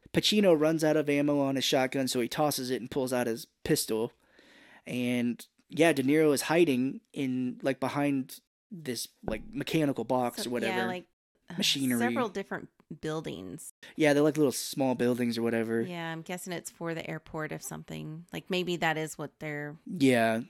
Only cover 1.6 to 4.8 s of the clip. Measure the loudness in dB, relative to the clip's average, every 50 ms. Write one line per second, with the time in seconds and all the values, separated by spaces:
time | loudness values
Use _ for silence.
1.6 | 0 2 2 2 2 2 0 -2 -2 0 0 0 -2 -2 0 0 0 0 0 -2
2.6 | -4 -4 -4 -4 -4 -4 -4 -2 -2 0 0 0 0 0 -2 -6 -8 _ _ _
3.6 | 0 0 0 2 2 -2 -2 -2 -2 -4 _ _ _ _ _ _ -20 -20 -20 -20
4.6 | -20 -20 -20 -20